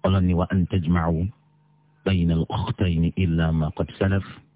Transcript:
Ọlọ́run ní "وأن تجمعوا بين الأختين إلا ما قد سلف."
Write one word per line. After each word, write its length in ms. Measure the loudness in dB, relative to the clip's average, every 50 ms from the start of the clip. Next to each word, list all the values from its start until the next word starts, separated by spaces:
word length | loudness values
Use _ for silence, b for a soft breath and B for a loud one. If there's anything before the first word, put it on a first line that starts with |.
| 2
Ọlọ́run 220 | 2 2 4 2
ní 80 | 2 2
"وأن 340 | 2 0 0 0 0 0
تجمعوا 580 | 0 -2 -2 0 2 0 2 2 0 0 -2 -2 -4 -6 _ _ _ _ _ _ _ _ _ _ _ _ _ _
بين 240 | 0 0 2 2 2
الأختين 720 | 2 0 0 -2 -4 -4 -4 -4 -2 -2 0 0 2 0 0 0 0
إلا 320 | 0 0 0 2 0 0 0
ما 180 | 0 0 -2 -2
قد 180 | -4 -6 -8 -8
سلف." 340 | -4 -2 -2 0 0 -2 -4 -8 -18 -20 -20 _ _